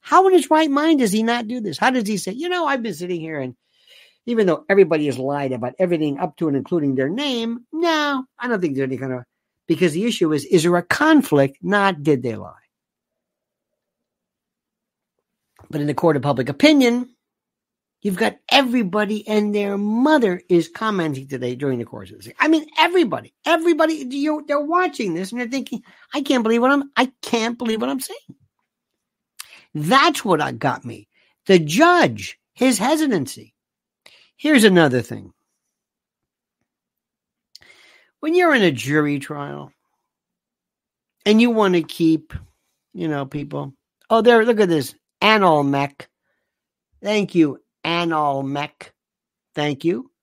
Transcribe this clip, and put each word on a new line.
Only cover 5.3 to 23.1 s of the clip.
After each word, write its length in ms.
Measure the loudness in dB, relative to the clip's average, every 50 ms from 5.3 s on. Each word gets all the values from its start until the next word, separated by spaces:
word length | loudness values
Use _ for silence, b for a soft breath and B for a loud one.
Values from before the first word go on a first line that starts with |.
| -4 -4 -4 -4 -6
about 220 | -6 -6 -8 -4 _
everything 400 | -2 0 0 -2 -2 -2 -2 -4
up 200 | -6 -8 _ _
to 100 | -4 -2
and 80 | -2
including 380 | -2 -4 -2 -4 -2 -2 0 -2
their 160 | -2 -2 -4
name, 560 | -4 -4 -4 -4 -4 -4 -4 -6 -8 -10 -12 _
no, 540 | -6 -4 -2 0 0 0 -2 -2 -4 -6 -8 _ _ _
I 100 | -6 -4
don't 100 | -4 -2
think 160 | -2 -4 -2
there's 140 | -2 -4 -4
any 80 | -4
kind 160 | -6 -6 -8 -8
of," 120 | -8 -10 _ _ _ _ _ _ _ _
because 260 | _ -2 0 0 0 0
the 140 | 0 -2
issue 260 | -2 -2 0 0 0 0
is, 140 | -2 -2
is 160 | 2 0 2 2
there 140 | 2 0
a 60 | 0 0
conflict? 760 | _ -2 0 2 4 4 4 4 4 2 2 2 2 0 _
Not 420 | -6 -2 0 2 2 0 0 0 0
did 200 | 0 0 0 0
they 120 | -6 -8
lie? 180 | -8 -12 -16 -20 _ _ _ _ _ _ _ _ _ _ _ _ _ _ _ _ _ _ _ _ _ _ _ _ _ _ _ _ _ _ _ _ _ _ _ _ _ _ _ _ _ _ _ _ _ _ _ _ _ _ _ _ _ _ _ _ _ _ _ _ _ -20 _
But 140 | -6 -4 -4
in 40 |
the 60 | -4 -2
court 240 | 2 2 2 2
of 60 | 2 0
public 260 | 0 -2 -2 -2 -6
opinion, 680 | -2 4 4 6 6 6 4 4 2 0 -4 -8 _ _ _ _ _ _ _ _ _ _ _ _ _ _ _ _ _ _
you've 160 | _ -6 -4
got 220 | -2 -2 -4 -4 _ _ 2
everybody 760 | 2 2 2 2 0 0 -2 0 -2 -2 -2 -2 -4 -8 -6 -2
and 260 | 0 0 0 0 -2
their 220 | -2 -2 -2 -4
mother 640 | -4 -4 -2 0 2 2 4 4 4 4 2 0 -2 -2 _
is 200 | 2 2 2 0
commenting 600 | _ -6 -6 -4 -2 -2 -2 -2 -4 -6 -8 -10
today 260 | -10 -6 -6 -6 -6
during 240 | -4 -4 -4 -4 -4
the 60 | -6
course 260 | -10 -12 -18 -18 -18
of 120 | -20 -20 -20
this. 100 | -20 -6 -4
I 100 | 0 0
mean, 180 | 0 0 -2 -6 _ 0
everybody, 560 | 0 2 2 2 0 0